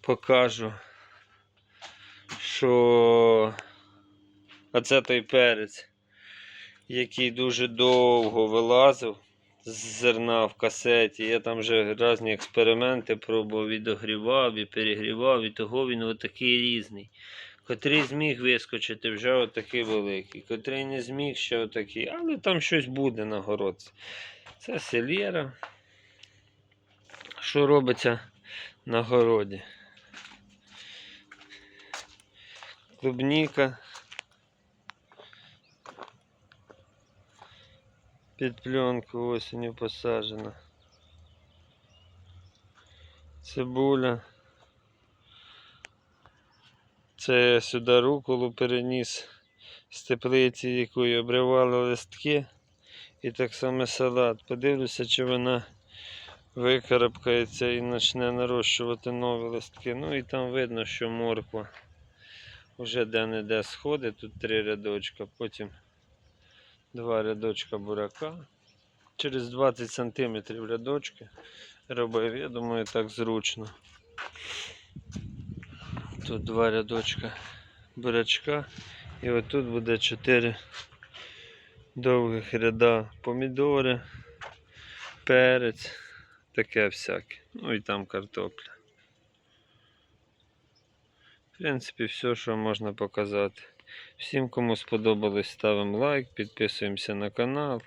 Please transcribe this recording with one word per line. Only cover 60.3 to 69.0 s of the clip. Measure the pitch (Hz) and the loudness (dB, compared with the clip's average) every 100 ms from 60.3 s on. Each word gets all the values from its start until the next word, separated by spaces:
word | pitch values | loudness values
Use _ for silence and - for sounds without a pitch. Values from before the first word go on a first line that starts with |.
| 135 127 | -6 -4
видно, | 127 123 113 110 | -2 -4 -4 -6
що | - 117 | -6 -6
морква | 113 117 110 110 113 101 - _ _ - _ - - - - _ - | -4 -2 -4 -6 -10 -12 -18 _ _ -20 _ -20 -20 -20 -20 _ -14
вже | 120 120 110 | -6 -2 0
де-не-де | 113 110 110 104 110 | 0 -2 -4 -2 -2
сходить. | 101 - 147 151 123 107 | -4 -8 -4 -4 -4 -8
Тут | 110 - | -18 -10
три | 113 110 | -2 -2
рядочка, | 107 107 104 101 95 - 101 _ | 0 -4 -4 -6 -8 -12 -16 _
потім | 113 - 104 - _ _ _ _ _ _ _ _ _ _ _ | -12 -10 -14 -14 _ _ _ _ _ _ _ _ _ _ _
два | 120 117 113 | -10 -2 -2
рядочка | 107 107 113 101 - 107 | 0 -2 -4 -4 -8 -10
бурака. | 101 104 104 - 156 170 143 _ _ _ _ _ | -6 -6 -6 -8 -12 -12 -20 _ _ _ _ _